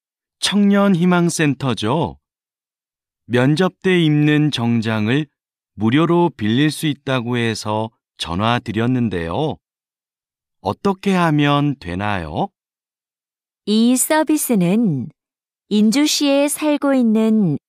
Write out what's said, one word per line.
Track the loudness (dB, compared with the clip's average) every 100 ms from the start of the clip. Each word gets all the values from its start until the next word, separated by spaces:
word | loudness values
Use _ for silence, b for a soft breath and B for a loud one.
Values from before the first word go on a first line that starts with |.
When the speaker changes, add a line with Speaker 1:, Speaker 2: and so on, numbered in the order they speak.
| _ _ _ -8
Speaker 1:
청년희망센터죠? | -4 2 2 4 4 2 2 2 2 0 0 0 -2 -2 -2 -2 -4 -8 _ _ _ _ _ _ _ _ _ _ -4
면접 | 2 2 2 0 0
때 | 0 2
입는 | 2 2 2 2 0
정장을 | 0 -2 0 0 -2 0 -2 -4 _ _ _ _
무료로 | -2 0 2 2 2 0 -2
빌릴 | -2 0 0
수 | -2 -6
있다고 | -6 -4 -4 -2 -2
해서 | -2 -4 -4 -4 -6 _ _ -12
전화드렸는데요. | -6 -2 0 -2 -4 -4 -2 0 -2 -4 -6 -4 -6 -8 _ _ _ _ _ _ _ _ _ _
어떻게 | -6 -2 -2 -2 0
하면 | 0 2 2 2 2 0 -4
되나요? | -8 -6 -4 -4 -6 -6 -8 _ _ _ _ _ _ _ _ _ _ _ -2
Speaker 2:
이 | 0 2 0
서비스는 | 0 0 0 -2 0 0 2 0 0 -2 -6 _ _ _ _ _ -4
인주시에 | 0 2 2 0 0 0 2 0
살고 | -2 -2 0 0
있는 | 0 2 2 2 2 0 -2